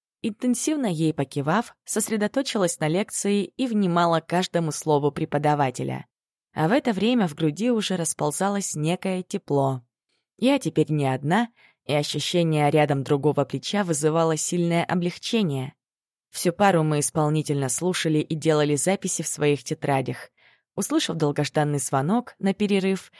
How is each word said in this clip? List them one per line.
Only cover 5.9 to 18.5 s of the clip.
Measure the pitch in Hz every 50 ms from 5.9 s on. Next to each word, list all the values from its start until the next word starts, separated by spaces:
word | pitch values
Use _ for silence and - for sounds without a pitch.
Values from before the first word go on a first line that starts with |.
| 127 131 - _ _ _ _ _ _ _ _ _ -
А | - 156 165
в | 226
это | 294 - 254 214
время | 185 196 226 254 240 202
в | 170 147
груди | - 175 175 147 175 214 247
уже | 247 220 196 - 185
расползалось | 180 165 - - - 147 151 - - 190 202 202 202 190 - -
некое | 151 151 160 180 180 - 190 185 185 185
тепло. | - - 190 - - 143 143 139 135 131 127 - _ _ _ _ _ _ _ _ _ _
Я | - - 254 285 269
теперь | - 160 - - 151 - 156
не | 151 143
одна, | 131 131 127 139 147 175 214 240 233 _ _ _ _ _ _ _
и | - 143
ощущение | 147 147 - - 147 - - - 175 170 160 156 151 147 147
рядом | 143 156 151 143 147 139 131
другого | - 151 139 139 151 143 - 139
плеча | - - 135 - - - 202 202
вызывало | 175 160 143 151 156 156 165 165 160 160
сильное | 156 - - 175 175 170 170 170 170 -
облегчение. | - - 180 175 175 - - - - - 226 208 160 139 135 127 135 - _ _ _ _ _ _ _ _ _ _ _
Всю | - - - 180 165
пару | - 202 196 185 165 156
мы | 156 151 147
исполнительно | 147 - - 165 151 151 151 156 143 - 143 143 139 127
слушали | - - 170 180 180 - - 160 156 151
и | - - 165
делали | 156 139 160